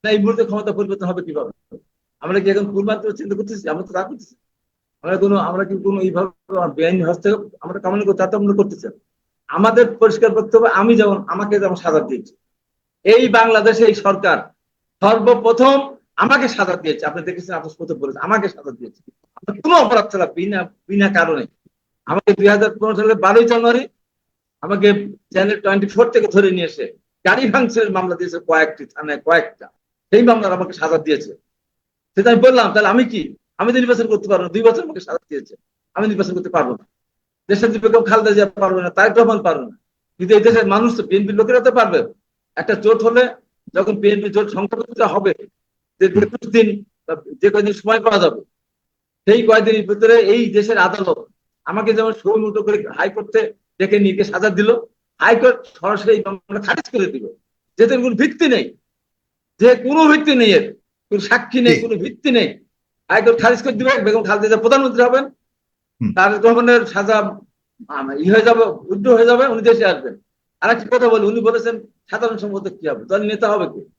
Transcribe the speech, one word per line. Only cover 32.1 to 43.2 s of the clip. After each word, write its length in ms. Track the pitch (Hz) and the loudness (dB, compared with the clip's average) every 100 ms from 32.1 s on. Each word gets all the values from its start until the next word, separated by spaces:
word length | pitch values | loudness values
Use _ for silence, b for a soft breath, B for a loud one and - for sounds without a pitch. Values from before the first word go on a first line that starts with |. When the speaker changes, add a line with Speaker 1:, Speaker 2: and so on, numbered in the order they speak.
| - | 0
Speaker 1:
সেটা 140 | 233 | 2
আমি 100 | 226 | 6
বললাম, 260 | 254 254 208 | 6 4 2
"তাহলে 160 | 208 202 | 0 2
আমি 160 | 226 | 0
কি? 300 | 240 214 - - _ - | 0 -4 -10 -16 _ -4
আমি 140 | 214 | -2
তো 60 | 247 | 0
নির্বাচন 280 | 247 233 226 | 0 0 0
করতে 220 | 208 202 | -4 0
পারবো 140 | 185 | -2
না, 60 | 180 | -2
দুই 140 | 185 | 2
বছর 200 | 226 233 | 2 2
আমাকে 180 | 330 196 | -6 -12
সাজা 220 | 151 165 _ | -10 -12 _
দিয়েছে, 260 | 143 - - _ _ _ | -14 -14 -20 _ _ _
আমি 120 | 180 214 | -4 -4
নির্বাচন 280 | 196 190 | -2 -4
করতে 140 | 180 - | -6 -4
পারবো 220 | 165 127 | -4 -4
না।" 140 | 113 _ _ _ _ _ _ - | -6 _ _ _ _ _ _ -4
দেশের 240 | 202 226 | 0 0
যে 60 | 214 | 0
বেগম 260 | 214 226 | 2 2
খালেদা 260 | 196 220 214 | 4 2 2
জিয়া 160 | 202 196 | 2 0
পারবে 360 | - 190 185 | 0 -2 -2
না, 80 | 180 | -4
তারেক 280 | 190 214 214 | 2 2 4
রহমান 200 | 233 214 | 2 2
পারবে 220 | 175 151 | -2 -4
না, 120 | 120 - _ _ _ _ | -8 -16 _ _ _ _
কিন্তু 140 | 180 | 2
এই 60 | 214 | 4
দেশের 260 | 220 226 196 | 6 4 2
মানুষ 300 | 202 233 - | 0 0 -2
তো, 60 | |
বিএনপির 320 | - 190 202 | -2 -2 0
লোকেরা 260 | 208 220 247 | 0 2 2
তো 100 | 247 | 2
পারবে। 300 | 247 214 165 - - _ _ _ - | 2 2 0 -4 -12 _ _ _ -8
একটা 180 | 165 | -4
জোট 280 | 208 208 226 | -2 0 2
হলে, 260 | 226 233 | 2 2